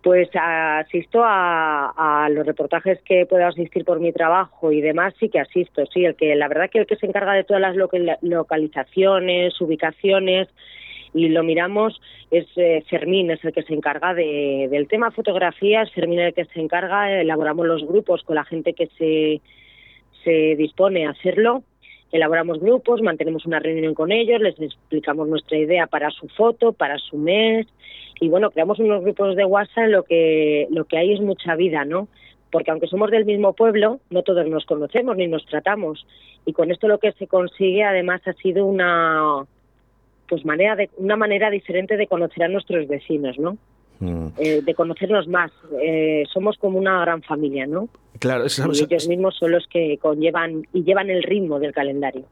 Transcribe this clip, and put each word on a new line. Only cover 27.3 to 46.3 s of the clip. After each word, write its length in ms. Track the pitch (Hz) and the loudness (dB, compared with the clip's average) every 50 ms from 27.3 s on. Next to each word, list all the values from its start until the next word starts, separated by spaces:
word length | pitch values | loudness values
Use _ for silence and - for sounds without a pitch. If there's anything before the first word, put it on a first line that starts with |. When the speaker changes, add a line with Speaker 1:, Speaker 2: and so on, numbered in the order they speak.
| 185 208 220 226 220 226 220 _ _ _ - - - - - - - - | 2 2 2 2 2 0 -2 _ _ _ -20 -20 -20 -20 -20 -20 -6 -4
Speaker 1:
y 80 | 170 165 | 0 2
bueno, 220 | 156 185 214 202 | 2 2 2 0
creamos 280 | - 156 160 180 208 202 | 0 0 0 0 0 0
unos 240 | 226 214 208 202 175 | 2 2 2 2 0
grupos 340 | 202 208 - 202 196 190 | -2 -2 0 0 0 2
de 80 | 180 202 | 2 2
WhatsApp, 440 | 185 190 202 208 - _ - 226 220 | 2 2 2 0 0 _ 0 2 4
lo 140 | 214 190 - | 4 2 2
que, 640 | _ 170 165 165 160 156 156 156 151 151 147 147 - | _ 2 4 4 4 4 4 2 2 2 2 0 0
lo 140 | 156 165 156 | -2 -4 -2
que 120 | _ - 160 | _ 0 0
hay 140 | 170 190 208 | 2 2 2
es 80 | 202 | 0
mucha 340 | 208 202 190 - - 170 165 | 0 -2 -2 -4 -2 -4 0
vida, 300 | 156 180 185 156 151 139 | 2 2 0 0 0 -4
¿no? 240 | 143 160 180 208 208 _ _ - - _ _ _ _ | -2 -4 -6 -6 -6 _ _ -20 -20 _ _ _ _
Porque 200 | - 165 165 - | -2 -2 0 0
aunque 160 | 160 160 165 | -4 -4 -6
somos 240 | 165 - 190 214 208 | -6 -2 -2 0 2
del 160 | 214 226 220 | 2 0 2
mismo 260 | 208 208 202 208 196 190 | 2 0 2 2 0 2
pueblo, 480 | - 226 226 214 214 208 214 233 269 _ _ | 4 2 4 4 4 2 2 0 -2 _ _
no 120 | 175 180 180 | -4 -2 0
todos 240 | - 190 175 165 160 | 0 0 0 0 0
nos 160 | 160 156 - | -2 -4 -2
conocemos 520 | - 170 151 147 139 - 226 247 254 220 | -4 -4 -4 -4 -2 -2 -2 0 0 -2
ni 100 | 185 180 170 | -2 -2 -2
nos 160 | 160 156 - | -2 -6 -6
tratamos. 600 | _ - 151 147 185 208 208 196 156 156 - - _ _ - - - - _ _ | _ -6 -4 -2 -2 -2 -2 -4 -6 -8 -10 -14 _ _ -20 -20 -20 -20 _ _
Y 80 | - 156 | -8 -2
con 160 | - 165 160 | 0 0 0
esto 180 | 175 - - 196 | 0 -2 2 2
lo 100 | 208 202 | 2 2
que 140 | - 214 - | 2 -2 -2
se 140 | _ 196 | _ -8
consigue, 580 | - - 190 180 175 _ - 196 190 180 202 214 | -2 0 0 0 0 _ -2 0 0 2 2 2
además, 380 | 202 196 185 175 180 180 180 _ | 2 0 0 0 -2 -4 -4 _
ha 60 | 190 175 | -8 -8
sido 320 | _ - 190 180 190 202 | _ -2 -2 0 0 0
una, 800 | 196 202 190 180 175 175 170 165 165 160 156 156 151 147 139 139 _ _ _ _ _ _ _ _ _ _ _ _ _ _ _ _ _ | 0 0 0 2 2 2 2 2 2 2 2 2 0 0 -2 -4 _ _ _ _ _ _ _ _ _ _ _ _ _ _ _ _ _
pues, 160 | - 160 143 | -6 -4 -2
manera 280 | 156 151 160 185 214 220 | -2 0 2 2 2 2
de, 140 | 190 202 190 _ | 0 -2 -4 _
una 200 | - 190 196 208 | -6 -2 -2 0
manera 340 | 214 220 208 202 202 208 214 | 0 2 0 0 0 0 0
diferente 460 | 202 202 - - 175 180 185 190 214 202 | -2 -2 -6 -4 -4 -4 -2 -2 -2 -2
de 80 | 208 | 0
conocer 360 | - 190 170 170 165 - - 170 | -2 0 -2 -2 -4 -2 -2 -2
a 40 | 170 | -2
nuestros 400 | 185 196 180 _ 185 170 156 139 | -2 -4 -4 _ -4 -4 -2 -2
vecinos, 500 | 147 139 - - 160 147 147 131 123 131 | -6 -8 -4 -4 -4 -2 -2 -4 -4 -4
¿no? 200 | 147 170 196 214 _ _ _ _ _ _ _ _ | -6 -6 -6 -8 _ _ _ _ _ _ _ _
Speaker 2:
Mm. 280 | 98 90 87 85 80 80 80 - | -6 -6 -4 -6 -6 -8 -6 -4
Speaker 1:
Eh, 240 | 151 156 156 151 277 | -2 0 0 0 0
de 100 | 165 160 | -2 -2
conocernos 540 | - 165 165 165 - 190 185 214 208 170 156 | 0 -2 -4 -2 -6 -4 0 0 0 0 0
más. 240 | 180 180 175 156 _ _ _ 160 151 131 143 | -2 -2 -2 -2 _ _ _ -10 -6 -4 -2
Eh, 400 | 160 160 160 156 156 156 151 147 - | -2 0 0 0 0 0 0 -2 -2